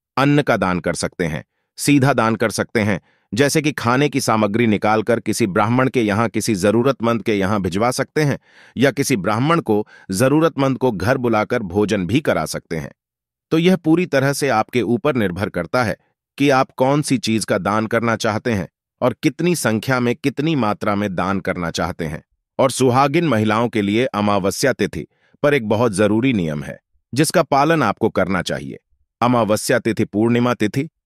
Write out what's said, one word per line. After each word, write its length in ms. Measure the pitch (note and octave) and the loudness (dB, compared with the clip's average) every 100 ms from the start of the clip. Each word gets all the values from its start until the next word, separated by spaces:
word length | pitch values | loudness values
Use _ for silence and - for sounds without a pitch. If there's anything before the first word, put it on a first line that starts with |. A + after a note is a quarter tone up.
| _ - | _ 0
अन्न 240 | C#3 D3 | 2 2
का 160 | C#3 A#2 | 2 0
दान 220 | F#2+ F2 | 0 0
कर 160 | F2 E2 | -2 -4
सकते 300 | E2+ - E2+ | -6 -4 -6
हैं, 180 | D2+ - _ _ - | -6 -12 _ _ -6
सीधा 360 | - C#3+ C3+ | 2 4 4
दान 220 | B2 A2+ A2 | 2 0 0
कर 140 | A2+ | -2
सकते 300 | F#2+ G2+ A#2 | -2 -4 -2
हैं, 180 | G#2 F2+ - _ _ | -2 -2 -8 _ _
जैसे 280 | G#2 C#3+ D#3+ | 0 0 2
कि 100 | D3+ | -2
खाने 360 | - A#2+ B2+ C#3+ | -2 0 2 0
की 120 | C3+ | 0
सामग्री 440 | A#2+ A2+ G#2 G#2+ A#2 | 0 0 0 2 2
निकालकर 520 | G#2+ G#2+ A2 G#2 A#2 | 2 2 0 0 -2
किसी 280 | - G#2 A2 | -2 -2 -2
ब्राह्मण 420 | F2+ G#2+ B2 B2+ | 2 2 2 2
के 120 | C3 | 0
यहाँ, 260 | G#2+ G2+ A#2 | 0 0 0
किसी 260 | A2 G#2 G2+ | -2 -2 0
जरूरतमंद 680 | G2+ A2 B2 C3 A2+ A#2 | 2 2 2 0 -2 -2
के 120 | G2 G#2 | 0 0
यहाँ 260 | F#2+ G#2+ | 0 0
भिजवा 300 | F#2 F2+ A#2 | -2 -2 -2
सकते 320 | B2 B2+ - | -2 -4 -2
हैं, 140 | D3+ G#2+ - _ - - | -2 -2 -8 _ -14 0
या 160 | C3+ | 0
किसी 240 | B2+ C#3 A#2+ | 0 -2 -2
ब्राह्मण 420 | F2+ G#2+ C#3+ E3+ | 0 0 0 0
को, 240 | - G#2 G#2+ - - | 0 -2 -2 -10 -8
जरूरतमंद 680 | F#2+ C3 D3 D#3+ C3+ C3+ B2 | 0 2 4 2 0 -2 0
को 140 | B2+ | 0
घर 260 | G2+ F#2+ C3 | 0 0 0
बुलाकर 460 | A#2+ G#2+ G#2 B2 | 0 0 0 -2
भोजन 420 | G2+ F#2 G#2 G#2 F2 | -2 0 0 0 0
भी 140 | B2 | 0
करा 240 | C#3+ F2+ D#2 | 0 -2 -2
सकते 320 | D2 - E2 | -6 -8 -8
हैं। 140 | C#2 - _ _ _ _ _ | -8 -14 _ _ _ _ _
तो 60 | D#3+ | 0
यह 180 | E3+ F#3 | 2 2
पूरी 300 | D#3 E3 E3+ | 2 2 2
तरह 280 | C#3 C3+ | 0 0
से 160 | C#3 C#3+ | 0 0
आपके 320 | A2 A2 B2 | 0 0 -2
ऊपर 320 | F#2+ A#2 D3 B2+ | 0 0 0 0
निर्भर 340 | G2+ F2 G2 | -2 -2 -4
करता 340 | F2+ E2 B2+ | -4 -4 -2
है 120 | A2+ - _ _ _ - | -2 -4 _ _ _ -2
कि 120 | C#3+ | 2
आप 220 | C3 C3+ - | 2 0 0
कौन 240 | C3 D3 | 0 0
सी 160 | D3 B2+ | 0 -2
चीज 260 | A2 A2 - | 0 -2 0
का 120 | G#2 | -2
दान 300 | F#2 G#2+ G#2+ | 0 -2 -2
करना 280 | A#2 A#2 A2 | -2 -2 -2
चाहते 360 | A2+ G#2 B2 | -2 -2 -2
हैं 140 | G#2+ D#2 _ _ _ | -4 -4 _ _ _
और 140 | B2 A2+ | -4 0
कितनी 320 | D#3 - E3 E3+ | -2 0 0 0
संख्या 440 | A#2+ A2 C3 B2+ | 0 -2 0 0
में, 160 | A#2+ A#2+ | 0 -2
कितनी 400 | C#3 B2+ D3 D#3 | -4 -2 -2 0
मात्रा 380 | G#2+ G2 G#2+ G2+ | 0 -2 -2 -2
में 180 | G#2 F2+ | -2 -2
दान 240 | F2+ G2 | -2 -2
करना 320 | F#2+ F2+ E2+ | -4 -4 -6
चाहते 340 | E2 E2+ F2+ D#2+ | -4 -6 -4 -8
हैं। 180 | E2 - _ _ - | -8 -14 _ _ -2
और 120 | C3 | -2
सुहागिन 560 | - C3 B2 C#3+ D3 E3+ | 2 2 4 2 2 0
महिलाओं 400 | A2 A2 G#2+ A#2+ | 2 2 2 0
के 120 | G#2+ | 0
लिए 240 | G2+ G#2+ B2+ | 0 0 -2
अमावस्या 680 | G2+ G#2 G2+ F#2+ - C3+ | -2 0 0 0 0 -2
तिथि 340 | A#2+ F#2+ E2 - _ _ _ | 0 -2 -4 -12 _ _ _
पर 100 | D3 | 0
एक 140 | C#3+ G#2+ | 0 0
बहुत 220 | G#2+ A#2+ | 0 2
जरूरी 400 | F#2 G#2+ A2 C3+ | 2 2 2 0
नियम 300 | A2+ E2 D2 | 0 -2 -4
है, 160 | C#2+ - _ _ _ | -10 -14 _ _ _
जिसका 300 | A#2+ D#3 F3+ | -2 0 0
पालन 400 | D#3 C3+ D3 E3 | 2 2 2 2
आपको 260 | A#2 - A2 | 0 0 0
करना 320 | - F2+ F#2+ | 0 0 -2
चाहिए। 380 | D#2+ C#2+ C2+ G#1+ _ _ _ _ | -4 -8 -10 -16 _ _ _ _
अमावस्या 580 | A#2+ B2 G#2 G#2+ - B2+ | 2 2 2 0 0 0
तिथि, 260 | A#2 G#2+ A2 | 0 -2 -2
पूर्णिमा 480 | G2+ A#2 A#2+ B2 | 0 2 2 2
तिथि, 340 | A#2 G#2+ C#3 D#3 - | 0 -2 -2 -6 -12